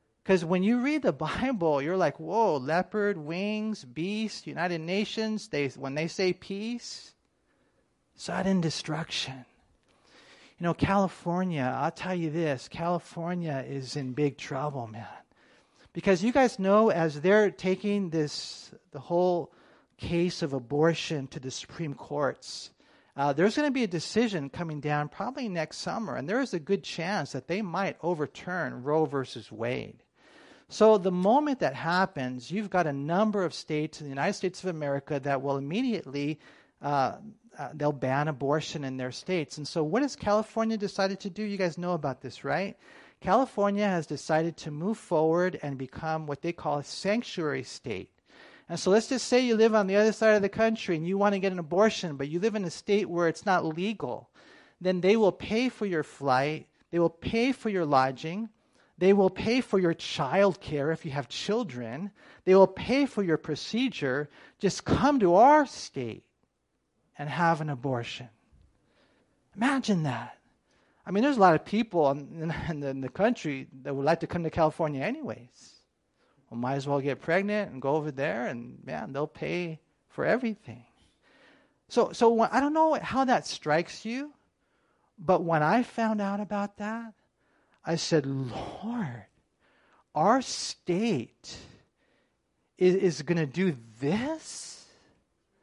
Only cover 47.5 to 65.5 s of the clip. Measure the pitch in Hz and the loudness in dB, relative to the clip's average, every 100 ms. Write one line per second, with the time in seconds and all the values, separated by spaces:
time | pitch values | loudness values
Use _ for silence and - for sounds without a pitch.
47.5 | 135 123 - 123 92 - _ _ - - | -4 -6 -10 -8 -8 -10 _ _ -20 -20
48.5 | - - 170 185 214 - 262 - 254 247 | -20 -10 -4 2 2 2 -4 2 2 4
49.5 | 220 226 214 190 202 220 214 220 214 196 | 4 4 4 4 4 4 4 4 4 2
50.5 | - 226 220 - 160 170 196 202 196 190 | 2 0 0 -2 -2 0 2 2 2 0
51.5 | 180 147 175 214 - 170 135 143 170 214 | -4 0 4 4 2 -6 -6 -4 -2 -2
52.5 | 208 175 - - 202 185 175 170 160 202 | -2 -4 -6 0 0 2 0 0 0 2
53.5 | 180 160 156 202 202 127 113 - _ - | 2 0 -2 -4 -4 -6 -6 -12 _ -20
54.5 | - - - 185 185 180 226 196 175 - | -20 -20 -4 -2 4 6 6 4 2 -2
55.5 | 220 254 - 202 160 - - 139 127 147 | 0 0 -2 -2 -2 -4 -4 2 2 2
56.5 | 156 - _ _ 170 165 - - 226 262 | -4 -10 _ _ 0 0 0 -4 0 0
57.5 | 247 220 190 151 135 131 127 160 196 226 | 0 -2 -2 4 4 4 0 -8 -8 -8
58.5 | _ _ _ _ - 185 202 190 185 220 | _ _ _ _ 2 6 6 6 2 0
59.5 | 254 - 196 175 160 - - 135 185 202 | 0 2 2 2 0 -4 -4 0 4 4
60.5 | 151 - 147 147 160 156 135 - - - | 2 -4 -2 -2 -2 -4 -6 -6 -6 -2
61.5 | 226 190 123 113 135 202 - - - 185 | -2 -2 -6 -8 -8 -10 -12 -20 -2 6
62.5 | 190 185 - 156 262 269 - 180 151 - | 8 8 6 0 2 2 0 0 0 -2
63.5 | 147 - 220 262 - 135 135 147 - - | -6 -4 -2 -2 -2 -2 -2 -4 -12 -20
64.5 | - 190 - - - 277 277 180 180 262 | -2 -2 0 0 4 4 6 6 8 10